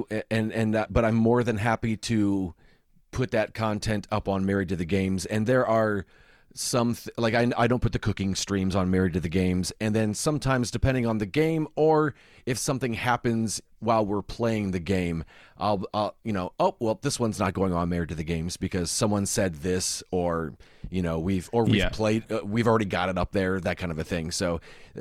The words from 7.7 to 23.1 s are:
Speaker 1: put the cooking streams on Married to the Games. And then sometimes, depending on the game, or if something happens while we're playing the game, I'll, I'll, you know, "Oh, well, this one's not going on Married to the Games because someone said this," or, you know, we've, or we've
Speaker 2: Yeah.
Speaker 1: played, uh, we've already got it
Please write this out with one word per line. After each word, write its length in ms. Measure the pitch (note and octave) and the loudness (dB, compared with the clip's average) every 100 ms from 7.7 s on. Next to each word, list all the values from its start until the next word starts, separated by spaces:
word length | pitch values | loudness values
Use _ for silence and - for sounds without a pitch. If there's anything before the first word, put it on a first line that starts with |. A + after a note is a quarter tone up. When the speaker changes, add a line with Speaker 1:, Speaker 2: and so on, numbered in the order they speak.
| B2 | 4
Speaker 1:
put 120 | A2+ | 0
the 60 | - | -2
cooking 360 | - G2 G2 F#2 | -2 0 -2 -2
streams 400 | - G2 F#2+ F#2+ | 0 0 2 2
on 160 | F#2 | 2
Married 220 | F#2 F#2 | 4 4
to 60 | F2 | 2
the 80 | E2 | 0
Games. 420 | F#2 F#2 F2+ F2+ - | 0 2 2 -2 -2
And 160 | A2 A2 | 0 2
then 180 | G#2+ | 0
sometimes, 560 | G#2 D#3+ D3 C3+ C3 A#2 | 0 -2 0 0 0 0
depending 360 | A2+ - C3 A#2 | 0 0 2 0
on 120 | A2 | 0
the 60 | G2+ | -2
game, 440 | D3 D#3+ D#3+ D3+ - | 0 2 0 -2 2
or 380 | D#3 D#3 D3+ - - - - | 4 4 2 -2 -16 -12 -6
if 120 | B2+ | -4
something 380 | - C3 B2+ G#2 | -2 -2 -2 -2
happens 640 | B2 A#2+ A#2+ A2+ A2+ - - - | 0 0 2 0 0 -4 -10 -6
while 260 | A2 A2+ G#2 | 0 2 2
we're 160 | G#2 | -2
playing 500 | - - A#2 A2 G2 | -4 -2 0 0 0
the 80 | F2+ | -2
game, 440 | D#2+ F#2+ F2 E2 - - - - | 0 0 0 -2 -6 -14 -20 -4
I'll, 260 | G2+ G2+ G#2 | -2 -2 -2
I'll, 220 | G#2 G#2 - | -2 -4 -4
you 80 | A2+ | -6
know, 220 | G2 F2+ - | -4 -4 0
"Oh, 160 | F#3 - | 0 0
well, 200 | A2 A2 | -2 -2
this 180 | C#3+ - | -2 -2
one's 200 | A2+ G2+ | -2 0
not 140 | F#2+ | 0
going 200 | F#2 F#2+ | 2 0
on 160 | E2+ F2 | 2 0
Married 200 | F2 D#2 | -2 -2
to 60 | D#2+ | -4
the 80 | |
Games 320 | D#2+ E2 F2 - | -4 -4 -4 -6
because 340 | F#2+ F#2 E2+ | -4 -2 -2
someone 340 | - A2 G#2 G2 | 0 0 0 0
said 300 | - G2 D2+ | 0 -2 -2
this," 480 | F2+ F#2 - - - | -2 -2 -2 -6 -4
or, 420 | F#2 F2 E2 D#2 - - - - | -2 0 -2 -4 -8 -20 -18 -8
you 100 | F#2 | -2
know, 160 | E2+ E2 | -2 0
we've, 300 | E2+ F#2+ - | 0 -2 0
or 120 | A#2 | 0
we've 120 | A2+ G2+ | 4 4
Speaker 2:
Yeah. 140 | F2+ | 2
Speaker 1:
played, 420 | - G#2+ A2 - | 0 0 0 -2
uh, 100 | A2 G2+ | -6 -4
we've 220 | A2+ A#2 | 0 4
already 180 | A2+ G2 | 4 2
got 240 | F2 | 0
it 80 | F#2 | 0